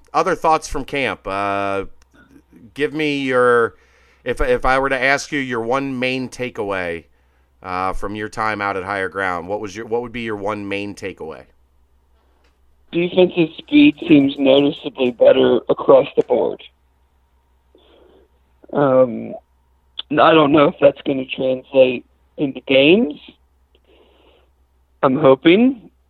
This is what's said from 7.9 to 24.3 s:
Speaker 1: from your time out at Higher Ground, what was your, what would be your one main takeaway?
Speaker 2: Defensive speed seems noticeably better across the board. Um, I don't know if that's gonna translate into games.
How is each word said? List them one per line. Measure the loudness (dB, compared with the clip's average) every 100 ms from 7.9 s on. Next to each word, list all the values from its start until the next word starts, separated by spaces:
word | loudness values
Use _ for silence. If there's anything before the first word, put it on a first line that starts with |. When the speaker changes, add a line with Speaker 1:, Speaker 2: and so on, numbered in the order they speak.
Speaker 1:
from | -4 -6
your | -8 -10
time | -6 -4 -4
out | -4 -4
at |
Higher | -6 -6 -6
Ground, | -4 -4 -4 -6
what | -8
was | -8
your, | -12 -6
what | -6
would | -6
be | -8
your | -8 -8
one | -6 -8 -8
main | -8 -8
takeaway? | -10 -12 -12 -14 -16 -20 _ _ _ _ _ _ _ _ _ _ _ _ _ _
Speaker 2:
Defensive | -4 0 2 2 2 -2 -4
speed | 0 4 4 4 4
seems | 4 4 2
noticeably | 4 4 4 -2 -10 -4 -4
better | 2 4 6 4 2 0
across | -2 4 4 4 -2
the |
board. | -2 0 -2 -6 -14 _ _ _ _ _ _ _ _ _ _ _ _ _ _ _ _ _ _ _ -8
Um, | -2 2 4 2 0 -10 -14 -18 _ _ _ _ -18 -4
I | 2 4
don't | 4 4
know | 4 2
if | 2
that's | -2 -2
gonna | -6 -6 -6
translate | -6 -4 -4 -2 2 2 0 -10 _ _ -8
into | -6 -6
games. | -2 2 4 4 0 -6 -18 -20 _ _ _ _ _ _ _ _ _